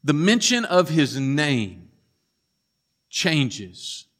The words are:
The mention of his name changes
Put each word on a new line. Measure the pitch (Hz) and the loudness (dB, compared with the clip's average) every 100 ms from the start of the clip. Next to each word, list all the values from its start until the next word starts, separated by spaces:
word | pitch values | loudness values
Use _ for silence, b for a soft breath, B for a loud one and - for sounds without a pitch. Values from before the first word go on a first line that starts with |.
The | 143 | 0
mention | 147 180 233 - 240 233 | 2 4 2 2 -2 2
of | 180 156 | 2 2
his | 156 135 127 | 2 0 0
name | 135 143 147 127 101 87 87 _ _ _ _ _ _ _ _ _ _ _ _ | -2 0 0 0 -4 -10 -20 _ _ _ _ _ _ _ _ _ _ _ _
changes | - 180 156 131 - 95 87 - - - | -4 0 2 0 -4 -14 -16 -16 -16 -18